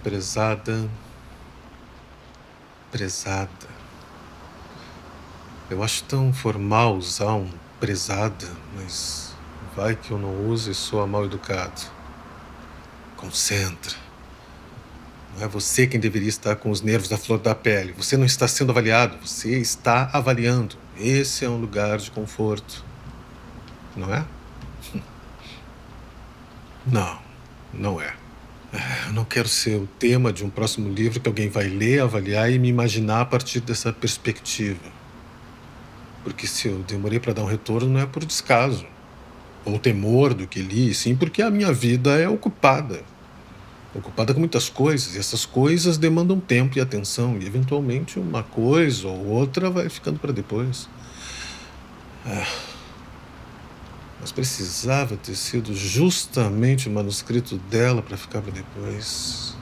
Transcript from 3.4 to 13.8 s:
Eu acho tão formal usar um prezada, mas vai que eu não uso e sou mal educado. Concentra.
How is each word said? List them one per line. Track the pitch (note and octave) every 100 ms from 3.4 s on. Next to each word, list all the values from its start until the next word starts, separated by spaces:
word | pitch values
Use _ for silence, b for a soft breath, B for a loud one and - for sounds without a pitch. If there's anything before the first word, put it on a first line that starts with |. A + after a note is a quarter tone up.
| F#2+ - - - - - - - - - - - - B B B - - - - - - -
Eu | F#2+
acho | G#2+ -
tão | - C3+ C3
formal | C3 A2+ G#2 G2+ G#2+ A#2 F#2+
usar | F2 - G#2 G#2+
um | F#2 F2 - -
prezada, | A2 F#2+ - G2+ A2 G2 F2 E2 D#2 G2+
mas | F#2 - - - - - - - F#2+
vai | - G#2 A2
que | -
eu | A2
não | G2 F#2+ G#2+
uso | A#2 A2
e | F#2
sou | - G#2+ G2+
mal | G2+
educado. | G2+ G2 - F#2+ F2+ - - - - - - - - - - - - - - -
Concentra. | F#2 - - G2+ G2 E2+